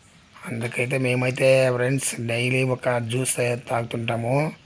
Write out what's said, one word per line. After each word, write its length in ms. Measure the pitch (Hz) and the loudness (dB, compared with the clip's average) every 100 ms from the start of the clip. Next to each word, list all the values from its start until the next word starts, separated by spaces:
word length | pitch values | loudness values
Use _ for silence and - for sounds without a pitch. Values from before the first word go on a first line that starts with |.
| - - - - - | -20 -20 -20 -16 -10
అందుకైతే 480 | 117 120 123 123 135 127 | -6 -6 -4 -2 0 0
మేమైతే 420 | 127 127 131 135 131 131 | 0 0 2 4 6 4
ఫ్రెండ్స్ 340 | 123 123 135 - - 117 | 2 0 0 -2 -4 -4
డైలీ 300 | 117 123 131 131 | 0 0 2 0
ఒక 200 | 123 131 123 113 | 0 0 0 0
జ్యూస్ 240 | 123 131 - | -2 -2 0
అయితే 140 | 120 120 - | 0 -2 -2
తాగుతుంటాము. 640 | 120 117 120 113 113 117 139 156 - | -4 -2 -4 -4 -2 0 0 0 -6